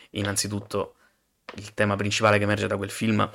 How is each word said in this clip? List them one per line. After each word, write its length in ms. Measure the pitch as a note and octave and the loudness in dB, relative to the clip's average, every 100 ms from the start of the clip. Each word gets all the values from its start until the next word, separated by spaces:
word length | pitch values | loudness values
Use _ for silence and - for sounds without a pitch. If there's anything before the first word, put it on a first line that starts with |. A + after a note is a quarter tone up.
| - | -10
Innanzitutto, 840 | - G2+ G#2 G2+ G2+ G2+ G2+ - - _ _ _ _ - - | -6 -2 -2 -2 -4 -4 -4 -6 -10 _ _ _ _ -18 -16
il 180 | G#2 | -10
tema 220 | - G#2 G2+ | -2 0 0
principale 420 | G#2 - A2 G#2 | -2 2 4 6
che 60 | |
emerge 240 | G2+ G#2 G#2 | 4 0 0
da 100 | G2+ | -2
quel 120 | G2 | -4
film 380 | - A2 G#2 G2+ | -2 0 2 0